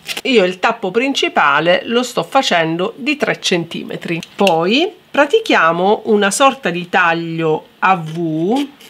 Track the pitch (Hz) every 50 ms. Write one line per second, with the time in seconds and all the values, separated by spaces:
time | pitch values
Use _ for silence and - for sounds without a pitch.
0 | _ - - - - 262 254 220 180 180 185 185 - 240 226 226 - 185 180 233
1 | 254 277 262 - - 339 - 214 165 143 139 147 160 170 180 - - - 226 240
2 | 247 - - - 165 - - 269 262 - 180 170 160 160 165 170 180 - - -
3 | 233 294 294 294 - - 165 - - - 196 175 165 165 - - - - - -
4 | - - 170 165 - - - - 202 190 165 160 165 185 226 285 339 427 - -
5 | _ _ - 233 294 294 427 453 440 - 269 202 165 165 170 170 185 202 220 -
6 | - 233 220 208 202 202 196 - 277 269 240 - - 185 170 175 175 175 - 196
7 | 180 165 165 170 170 165 165 160 165 160 156 151 - - _ _ - 185 190 175
8 | 160 156 160 175 170 160 156 156 165 190 240 277 294 277 - _ -